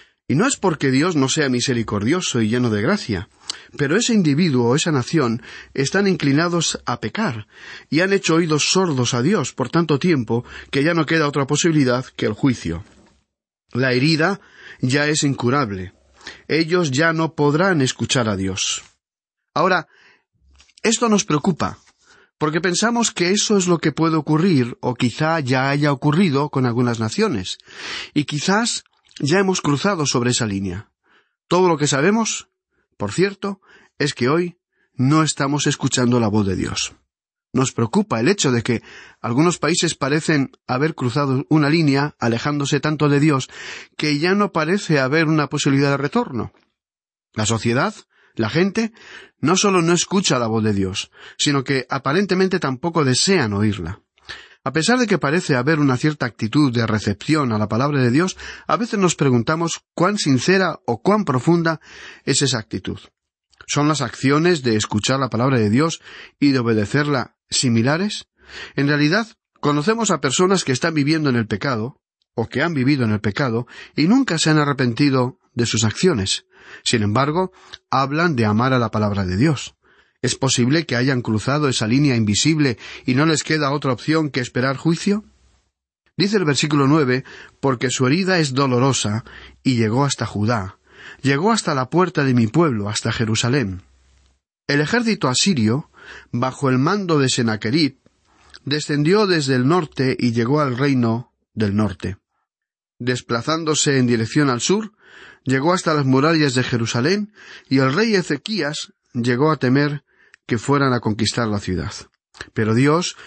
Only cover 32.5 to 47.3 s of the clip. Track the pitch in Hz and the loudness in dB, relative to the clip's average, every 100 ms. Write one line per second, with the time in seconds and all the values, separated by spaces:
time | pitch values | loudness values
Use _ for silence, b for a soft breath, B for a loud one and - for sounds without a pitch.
32.5 | _ _ _ _ - 101 156 196 196 202 | _ _ _ _ -10 -6 -2 -2 -2 -10
33.5 | 196 b b b _ 143 - 120 165 175 | -10 b b b _ -4 0 0 0 -2
34.5 | - _ _ _ - 127 156 151 - 139 | -8 _ _ _ -2 2 2 2 -2 -2
35.5 | 147 147 - 139 - 120 123 110 107 98 | 0 -2 -2 -2 0 2 2 2 2 0
36.5 | 92 - - - - _ _ _ _ _ | -2 -4 -6 -8 -12 _ _ _ _ _
37.5 | 127 135 - 117 202 202 113 120 202 143 | -2 -2 -2 0 0 0 0 0 2 0
38.5 | 120 117 113 B B B B 113 120 170 | 0 0 -4 B B B B -4 2 2
39.5 | - 147 170 165 - 135 156 165 151 127 | 0 -2 0 -2 -2 -2 -2 0 0 0
40.5 | - - 123 156 - 123 135 143 131 - | -6 -6 -2 -2 -2 -2 0 0 0 2
41.5 | 156 143 170 151 135 147 - 117 117 147 | 2 4 2 2 2 0 -2 -2 -2 -2
42.5 | 147 139 143 151 147 147 143 156 135 - | -2 -2 -2 -2 0 2 4 4 2 -2
43.5 | B B B B - 151 147 175 202 202 | B B B B -6 -2 0 2 2 2
44.5 | 170 156 202 - 147 131 156 156 156 139 | 0 0 -2 0 0 2 2 2 0 0
45.5 | 147 147 135 143 139 143 240 208 120 - | -2 0 2 2 0 0 -2 -2 -6 -8
46.5 | - _ _ _ _ _ _ _ | -12 _ _ _ _ _ _ _